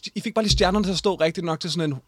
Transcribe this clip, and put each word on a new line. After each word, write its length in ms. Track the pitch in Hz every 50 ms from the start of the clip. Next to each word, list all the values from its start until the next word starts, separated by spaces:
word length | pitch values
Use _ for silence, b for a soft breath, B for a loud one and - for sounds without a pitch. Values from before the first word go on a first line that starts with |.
| - - -
I 60 | 214
fik 140 | - 233 208
bare 100 | 220 220
lige 80 | 208 -
stjernerne 320 | - 202 180 185 214 202
til 60 | 185 190
at 60 | 160
stå 160 | - 208 185
rigtigt 300 | 160 160 160 160 196 170
nok 160 | 170 160 160
til 100 | - 175
sådan 220 | 151 170 160 151 139
en, 60 | 127 -